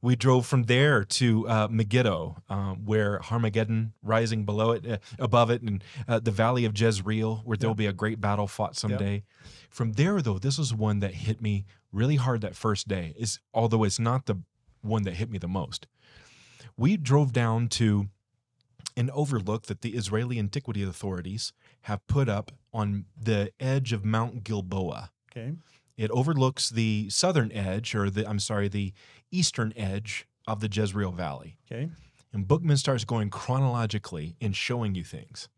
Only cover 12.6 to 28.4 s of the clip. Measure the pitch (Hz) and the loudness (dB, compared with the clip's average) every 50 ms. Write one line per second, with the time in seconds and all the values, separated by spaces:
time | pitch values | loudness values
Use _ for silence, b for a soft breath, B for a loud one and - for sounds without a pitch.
12.6 | - 113 104 101 - - 101 95 87 80 76 - 113 107 - - _ _ - 113 | 0 0 0 0 0 -2 -2 -2 -4 -4 -6 -6 -6 -6 -6 -6 _ _ 0 2
13.6 | 113 113 113 113 110 101 - - 117 117 123 131 - - 107 92 82 - _ _ | 4 4 4 4 4 2 2 0 0 2 0 0 0 -2 -4 -4 -4 -12 _ _
14.6 | _ _ _ _ - 104 110 110 101 98 87 87 110 113 107 95 82 87 92 98 | _ _ _ _ -4 -2 0 0 0 -2 -2 -4 -4 -4 -6 -6 -6 -4 -4 -4
15.6 | 87 - - - - - B B B B B B B B B B B B B B | -4 -4 -8 -12 -14 -16 B B B B B B B B B B B B B B
16.6 | B B B B 117 156 208 196 147 120 135 147 151 135 113 123 117 113 110 113 | B B B B 2 2 2 2 2 4 4 6 4 4 2 2 2 2 2 2
17.6 | 120 117 - - 120 110 104 101 98 101 - _ _ _ _ _ _ _ _ _ | 0 0 0 2 4 4 4 4 2 -2 -6 _ _ _ _ _ _ _ _ _
18.6 | _ _ _ - - - - - 120 131 127 139 151 139 139 110 95 98 107 113 | _ _ _ -14 -14 -8 -4 -2 -2 -2 0 -2 -2 0 0 0 0 0 -2 -4
19.6 | - - 101 - - 117 104 120 104 95 104 110 120 123 123 117 104 98 - 143 | -4 -6 -10 -8 -8 -6 -6 -6 -4 -2 -2 -2 -2 -2 -2 -2 -2 -2 -4 -6
20.6 | - - 110 101 98 95 87 - - 101 92 90 85 92 98 117 - - - b | -6 -6 -4 -4 -4 -4 -6 -6 -6 -6 -6 -6 -6 -8 -8 -8 -8 -10 -12 b
21.6 | b b b b b - 107 101 - - 135 143 135 113 101 101 110 - - - | b b b b b -6 -6 -6 -4 -2 0 0 2 2 0 -2 -4 -8 -12 -20
22.6 | _ _ - 117 107 101 101 101 92 - _ - 113 113 110 101 101 110 - - | _ _ -4 -4 -2 -2 -2 -4 -6 -8 _ -6 -2 0 2 2 0 -2 -4 -4
23.6 | 131 131 135 135 131 110 117 107 101 107 110 110 113 123 - 123 101 113 110 101 | -2 0 0 0 0 0 -2 -2 0 0 0 0 0 -2 -6 -8 -6 -4 -4 -4
24.6 | 92 90 98 98 92 85 64 53 - 90 _ _ _ _ - 120 113 131 160 170 | -4 -2 -4 -4 -4 -4 -6 -8 -12 -16 _ _ _ _ -14 -10 -10 -8 -10 -10
25.6 | b b b b b b b - 110 107 117 127 131 147 165 131 131 131 127 - | b b b b b b b -4 -4 0 0 2 2 2 2 4 2 2 2 0
26.6 | - - 117 113 113 110 107 107 107 101 107 - - - 185 151 113 107 - 107 | -4 -2 0 0 0 2 2 0 -2 -2 -2 0 2 2 2 2 2 0 -2 -4
27.6 | 98 95 92 104 117 - - 107 101 98 92 104 - 107 107 101 | -2 -2 -2 -2 -4 -4 -2 -2 0 0 0 -2 -2 -2 -2 -4